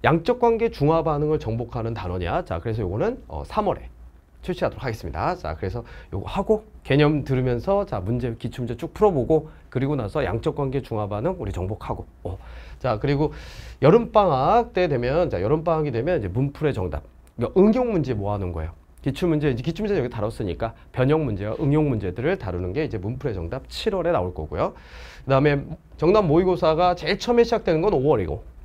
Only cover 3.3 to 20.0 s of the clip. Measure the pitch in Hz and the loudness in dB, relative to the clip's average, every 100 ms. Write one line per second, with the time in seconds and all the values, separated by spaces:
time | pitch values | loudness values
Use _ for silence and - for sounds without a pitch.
3.3 | 76 71 214 202 - - - - - _ | -12 -4 -2 0 -2 -8 -18 -20 -20 _
4.3 | - - 180 139 - 131 107 80 69 139 | -14 -8 -4 -4 -4 -6 -6 -6 -4 -4
5.3 | 175 78 80 95 117 - - - 95 - | -4 -6 -6 -6 -6 -10 -18 -10 -10 -6
6.3 | 196 196 214 - - - 135 147 151 120 | -4 0 0 -2 -20 2 4 6 2 0
7.3 | 127 127 120 185 202 196 107 92 123 120 | 0 2 0 0 0 0 -4 -2 -2 -2
8.3 | 113 123 123 120 117 160 - 214 151 113 | -6 -8 -6 -6 -6 -8 2 4 4 2
9.3 | 156 151 - - 127 135 147 104 156 110 | 2 0 -18 -8 -2 -2 -2 -2 -2 -2
10.3 | 113 156 147 139 135 - 107 101 101 147 | 0 -2 -2 -2 -4 -4 -4 -4 -2 -2
11.3 | 180 107 92 92 107 - 98 - - 90 | -4 -6 -4 -4 -6 -6 -8 -8 -12 -10
12.3 | 92 - - - - 127 107 139 143 147 | -10 -14 -18 -18 -6 -2 0 0 2 0
13.3 | - - - - - 135 220 233 220 190 | -2 -16 -16 -16 4 6 6 6 4 6
14.3 | 131 147 226 233 185 180 131 120 151 165 | 4 4 4 2 2 2 2 2 2 2
15.3 | 101 101 156 165 160 151 113 143 170 98 | 0 0 0 2 0 0 0 0 0 0
16.3 | 98 139 - 156 117 92 73 - - - | -2 -2 0 -2 0 -2 -4 -8 -20 -20
17.3 | - 117 190 208 247 247 190 127 107 101 | -6 0 6 6 6 2 0 0 -2 -2
18.3 | 104 92 82 80 - - - 143 135 180 | -2 -4 -4 -8 -10 -20 -8 -6 -2 0
19.3 | 151 147 117 127 165 208 196 | 2 0 0 -4 -4 -2 0